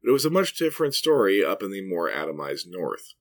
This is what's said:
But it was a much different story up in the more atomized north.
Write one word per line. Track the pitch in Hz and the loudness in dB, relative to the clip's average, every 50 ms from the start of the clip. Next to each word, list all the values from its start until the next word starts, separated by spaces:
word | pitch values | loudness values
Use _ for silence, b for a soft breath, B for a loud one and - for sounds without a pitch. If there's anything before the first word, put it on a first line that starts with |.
But | _ - | _ 4
it | 131 | 2
was | 139 139 | 4 4
a | 156 | 2
much | 165 185 190 180 - - | 2 2 0 0 -2 -2
different | 165 160 151 - 160 143 139 | -2 -2 0 0 -2 -2 -2
story | - - 160 156 139 113 98 98 101 95 | -2 2 4 4 6 6 4 4 4 4
up | 73 98 - | 2 0 -4
in | 104 98 | -6 -8
the | 98 98 95 | -8 -8 -6
more | 95 90 85 85 69 | -4 -4 -2 -2 -2
atomized | 52 69 78 78 76 76 73 71 71 69 - | -2 -4 -6 -6 -6 -6 -6 -6 -6 -8 -10
north. | 87 87 90 82 65 - - - - - _ | -12 -8 -6 -6 -6 -6 -8 -12 -20 -20 _